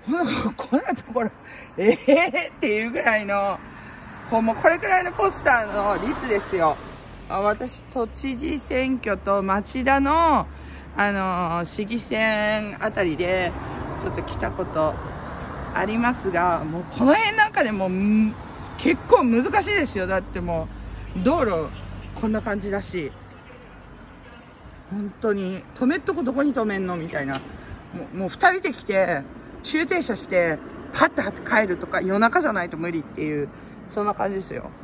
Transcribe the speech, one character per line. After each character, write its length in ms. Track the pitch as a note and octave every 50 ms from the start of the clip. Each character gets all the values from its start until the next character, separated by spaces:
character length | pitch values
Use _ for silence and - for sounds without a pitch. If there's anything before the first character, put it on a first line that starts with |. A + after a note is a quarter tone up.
| -
ほ 60 | G#3+
ん 40 | C#4+ F4
な、 60 | E4+ A3+ B3+ C4 - G#3+ -
こ 200 | - - - A#3
ん 40 | D4
な 120 | - - D4+
と 100 | - - -
こ 120 | A3+ B3 A3+
ろ、 60 | A3 - - - - - - - - - -
え 180 | F#3 G#3+ - - -
え 420 | - C#4+ D#4+ F4 F#4 A#3 F4 E4+ -
っ 40 | - -
て 80 | - A#3+
い 180 | G#3 G#3+ A3
う 40 | A#3
ぐ 120 | A#3+ -
ら 140 | - A#3+ A3
い 100 | G#3+ G#3
の、 320 | G3 G3+ G3+ G3+ G3+ F#3 - - - - - - - - - - - - - - -
こ 80 | A#3 A3+
う、 40 |
も 100 | A3 A3+
う 40 | A3
こ 120 | - - E4
れ 100 | E4+ E4
く 80 | -
ら 140 | G4 F#4 F#4
い 40 | F4+
の 80 | F4
ポ 180 | - - G4 G4
ス 120 | F#4 -
タ 240 | - D#4 B3+ A#3 A3
ー 320 | G#3 G3 G#3 G3 G#3 G3+ F3
の 80 | G3
率 220 | B3 E4+ - C#4 B3
で 120 | G#3+ G3
す 160 | - - G3
よ。 200 | F3+ E3 D#3 C#3+ - - - - - - - - - - -
あ、 120 | - F#3+
私、 420 | G3+ G#3 G#3 G#3 B3+ B3 - - -
都 220 | - - C4 A#3
知 300 | A3+ - - - C4+ C4
事 240 | A#3 C#4+ - D#4 C#4
選 360 | - - - C4 C4 C4 C4
挙 200 | A#3+ - A3 G3
と 260 | F#3+ - G3 G3 G3+
町 400 | F#3+ G3 F#3+ G#3 G3+ - - C4
田 180 | B3 C4+ C4+ C#4
の、 460 | C#4 C#4 D4+ E4 E4+ D#4+ C#4+ A3 D#3+ - - - - - - - - - -
あ 160 | - G3+ G3+
の 480 | G3+ G3 F#3+ F#3+ F3+ F3+ F3+ E3 E3 F3
ー、 20 | E3+
市 220 | E3 - - G#3+
議 120 | G3 A#3 A#3
選 760 | A3+ - B3 A3 A3 A3 G#3+ G#3 G#3+ G#3 G#3+ G#3+ G#3+ G#3 G3 - G3+
あ 80 | A3
た 100 | G#3+ A3
り 140 | F#3+ F3 D3+
で、 340 | C#3+ F3 F3 F#3 F#3 F#3 E3+ - - - - - - - - - -
ち 60 | -
ょ 40 | F#3+
っ 20 | -
と 80 | F#3
来 140 | E3+ - -
た 140 | - C#3+ F3+
こ 160 | - - F3+
と 280 | - - D#3 D#3 D3+ - - - - - - - - - - - - - - - - -
あ 100 | - F#3
り 100 | G#3 A3
ま 160 | A#3 A#3 A#3+ B3
す 160 | - - F#3+
が、 340 | F3 E3+ G3+ A#3+ A3+ - D#3
も 160 | D#3 D#3+ F3
う 20 | E3+ -
こ 140 | - G#3+ A#3+
の 80 | C4+ D#4+
辺 220 | G#4+ A4+ G#4 A4
な 120 | A4 G#4+ G#4+
ん 40 |
か 120 | - G4 G4
で 80 | A3
も、 160 | G#3+ G3 F#3+ F#3
ん-、 460 | F#3 F#3 G3 G#3 G#3+ G#3+ A3 G#3+ - - - - - - - - - -
結 220 | - C#4 F4 - - -
構 160 | A#4 - D4
難 200 | A#3+ A3+ A#3 B3+ G4+ - G#4+
し 40 | F#4 G#4
い 60 | G#4
で 120 | G4 D4
す 100 | - -
よ。 100 | G3+ F#3
だ 120 | F3+ F#3+ F#3+
っ 40 |
て 180 | F3+ - - F#3+
も 260 | F3 F3 E3+ D#3+ D#3+ E3 - - - - - - - - -
う、 60 | F#3
道 240 | F3+ B3 D#4 F4 C4+
路、 240 | G#3+ F#3 D#3+ D#3 - - - - - - - - - -
こ 140 | - - A3
ん 40 |
な 100 | G#3+ G#3+
感 180 | - A3 G3+ G#3
じ 100 | F#3+ G3+
だ 120 | G3 G3+
し。 280 | F#3+ - - F3+ D3+ C3 - - - - - - - - - - - - - - - - - - - - - - - - - - - - - - - - - - - -
本 220 | F#3+ G#3 G3+ G3+ - -
当 120 | - A3
に、 300 | G3+ G3+ F#3+ F#3 F#3+ F#3 - - -
止 120 | - B3+
め 100 | B3 E4
っ 40 | -
と 140 | - - E4+
こ 80 | D#4+
ど 120 | C#4 A#3+ B3
こ 80 | C#4
に 100 | C#4+ D4
止 120 | B3 B3 A3
め 100 | G#3+ G3+
ん 100 | F#3+ F#3+
の 100 | F3+ F3+
み 120 | E3+ D#3 E3+
た 140 | - D3+
い 40 | C#3
な。 140 | C3+ C3+ C3+ - - - - - - - - - - -
も 120 | F3 C4+ -
う、 40 | -
も 100 | F#3 F#3+
う 20 | F3+
二 240 | - - - F#4
人 80 | F#4 F#4+
で 120 | - E4+ A#3+
来 100 | - -
て、 380 | - G3 F#3+ F#3+ F3 E3 C#3 - - - - - - - -
駐 240 | - - - D#4 E4+
停 160 | - F#4 F4
車 120 | C4+ - A3
し 140 | - - -
て、 300 | G3 F3+ E3+ E3 D#3 D3 - - - - - -
パ 140 | - - C4+
ッ 260 | - - - A3+ G3+
て 80 | - - - -
帰 160 | B3 G#3+ A3
る 120 | F#3+ F3 -
と 80 | F3
か、 160 | - - F3+
夜 160 | F3+ F#3 F#3+ G#3
中 240 | A3+ A#3 - F4+
じ 40 | D4+
ゃ 60 | C4+
な 100 | G#3+ F#3+
い 60 | F3 F3
と 80 | -
無 160 | D#3+ E3 F3
理 80 | E3 D#3+
っ 20 |
て 200 | C#3+ - - -
い 200 | D#3 D3+ D3+ D3
う、 60 | C#3+ C#3 - - - - - - - -
そ 140 | - G#3+
ん 40 | G#3
な 60 | G#3 G3+
感 140 | - G#3+ G3
じ 60 | G3
で 60 | F#3+
す 100 | F#3 -
よ。 180 | - A#2+ - - - -